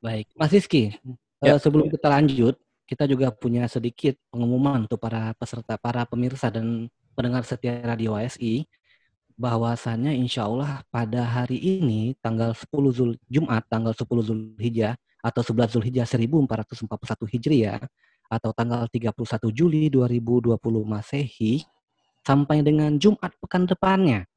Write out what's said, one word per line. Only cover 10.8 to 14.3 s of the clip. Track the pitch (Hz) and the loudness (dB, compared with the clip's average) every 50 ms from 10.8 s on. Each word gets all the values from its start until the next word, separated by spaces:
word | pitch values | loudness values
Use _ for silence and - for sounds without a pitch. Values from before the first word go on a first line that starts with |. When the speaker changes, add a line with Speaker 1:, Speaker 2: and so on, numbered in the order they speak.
| - _ | -12 _
Speaker 1:
pada | - 120 117 110 113 123 120 | -6 -4 -4 -2 -2 -2 -2
hari | 117 117 123 123 120 127 - - | -2 -2 -2 -2 -2 -4 -2 -2
ini, | 180 190 190 175 127 110 107 107 120 131 _ | -2 0 0 0 0 0 0 -2 -4 -4 _
tanggal | _ 117 113 113 117 117 | _ -4 -2 0 0 -2
sepuluh | 113 - - - - 147 139 135 | -2 -6 -10 -6 -2 2 2 2
Zul-, | 123 120 127 120 117 - _ _ | 2 2 0 0 0 -4 _ _
Jumat, | 123 147 160 - 117 110 - _ | 0 0 2 2 0 0 0 _
tanggal | - 110 113 113 110 | -2 -2 0 -2 -2
sepuluh | - 123 - 123 120 113 | -2 -4 -2 0 0 0
Zulhijjah, | 107 | 0